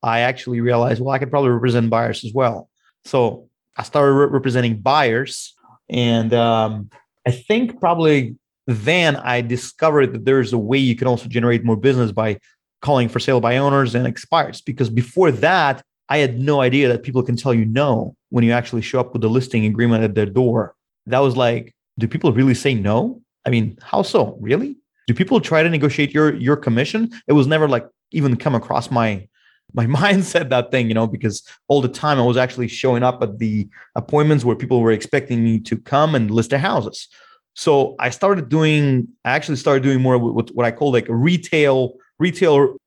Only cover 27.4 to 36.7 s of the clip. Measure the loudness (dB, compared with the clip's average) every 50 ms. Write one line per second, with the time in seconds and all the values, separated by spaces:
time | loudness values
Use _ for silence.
27.4 | 4 2 2 2 2 2 0 0 -2 -6 _ _ _ _ -4 -2 0 0 0 0
28.4 | -2 -2 -2 -2 -2 -2 -4 -4 -4 -2 -2 0 0 0 -2 -6 -10 -16 _ _
29.4 | _ _ _ _ _ _ -4 -2 -2 0 0 2 2 2 2 2 0 0 -2 -2
30.4 | 0 0 0 0 0 0 -2 -2 0 0 0 0 0 -2 -2 -4 -4 -4 -4 -6
31.4 | -12 -20 -20 _ _ 0 0 2 0 0 -4 -2 -2 0 2 2 2 2 2 2
32.4 | 0 -2 -2 -6 -6 -6 -4 -2 0 0 2 2 2 0 0 0 -4 -6 -4 -4
33.4 | -4 -2 -2 -4 -4 -6 -10 -20 -18 _ -8 -8 -4 -2 0 2 4 4 2 2
34.4 | 2 0 -2 -2 -2 0 0 2 4 2 2 0 -2 -2 -4 -4 -2 -2 -2 0
35.4 | 2 2 0 0 -2 -4 -8 -8 -4 -2 0 2 2 2 2 0 0 0 0 0
36.4 | 0 0 -2 -2 -2 0